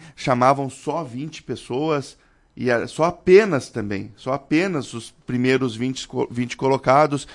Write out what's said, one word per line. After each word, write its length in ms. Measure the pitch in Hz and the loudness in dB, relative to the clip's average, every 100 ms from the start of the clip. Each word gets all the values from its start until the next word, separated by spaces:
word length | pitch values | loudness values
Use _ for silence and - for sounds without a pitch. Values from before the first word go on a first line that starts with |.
| - - | -12 -6
chamavam 520 | - 123 127 139 135 | -2 4 4 2 -2
só 320 | - 151 156 | -8 -6 -6
vinte 400 | 139 120 151 - | -6 -10 -12 -12
pessoas, 760 | - 117 - 127 156 147 135 - _ _ _ - | -12 -10 -6 -4 0 -2 -4 -14 _ _ _ -4
e 120 | 123 | 0
era 180 | 117 127 | 0 0
só 180 | - 165 | 0 0
apenas 640 | 175 - 190 214 139 - | 0 6 8 8 0 -4
também, 420 | 120 104 101 104 - | -8 -6 -6 -8 -10
só 160 | 131 | -6
apenas 600 | 139 - 156 196 156 113 | -6 0 0 0 -2 -6
os 180 | 117 - - - | -12 -14 -16 -6
primeiros 520 | 123 127 131 131 110 | 0 2 2 0 -4
vinte 280 | 127 131 - | -6 -6 -8
co-, 180 | 127 123 | -6 -6
vinte 280 | 120 120 - | -4 -6 -2
colocados, 680 | 135 135 127 135 151 139 - | -2 0 4 4 4 0 -8